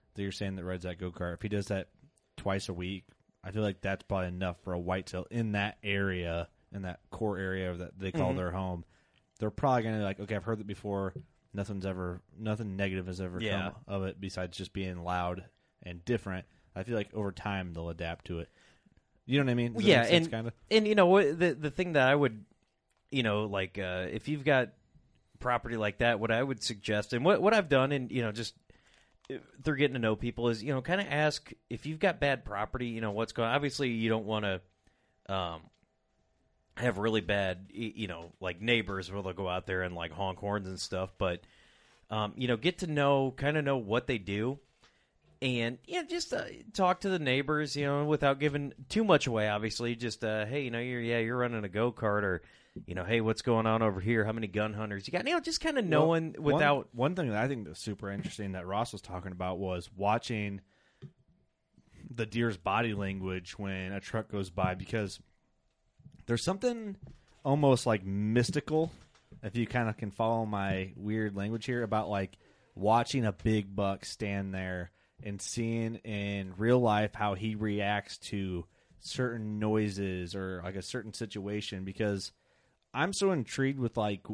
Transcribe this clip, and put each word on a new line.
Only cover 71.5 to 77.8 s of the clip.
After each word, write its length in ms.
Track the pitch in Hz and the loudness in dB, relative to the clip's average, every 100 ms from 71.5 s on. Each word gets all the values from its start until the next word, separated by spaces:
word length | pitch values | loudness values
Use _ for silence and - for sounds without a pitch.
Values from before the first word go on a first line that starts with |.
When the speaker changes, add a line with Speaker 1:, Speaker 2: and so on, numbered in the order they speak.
| 113 107 | -4 -2
Speaker 1:
here, 180 | 123 | -2
about, 260 | 113 107 92 | 0 0 0
like, 280 | 101 95 - _ _ _ | -2 -4 -8 _ _ _
watching 520 | - 98 117 120 135 110 | -2 4 4 4 0 0
a 80 | |
big 420 | 95 113 110 98 98 | 0 2 2 2 0
buck 300 | 101 98 - | 0 -2 -6
stand 480 | - 104 101 98 95 | -6 -4 -2 -4 -4
there 360 | 92 90 90 _ _ - | -4 -6 -8 _ _ -14
and 180 | 107 101 | -10 -8
seeing 540 | - - 113 117 113 113 | -6 -4 -2 0 -2 -4
in 560 | - 104 101 101 95 92 | -6 -4 -2 -2 -4 0
real 220 | 110 127 | 6 6
life 340 | 120 104 107 | 6 4 2
how 200 | - 104 95 | 0 -2 0
he 200 | 110 107 | -2 -2
reacts 600 | 107 104 | 0 0